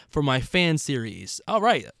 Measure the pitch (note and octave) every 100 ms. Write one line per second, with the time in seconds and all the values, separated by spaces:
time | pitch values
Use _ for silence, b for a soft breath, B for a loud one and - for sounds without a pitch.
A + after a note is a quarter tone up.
0 | B D#3+ C#3+ C3 A#2+ F3+ E3+ D#3 - C3
1 | A2+ F#2 F#2 - - G#3+ A3 F3+ D2 -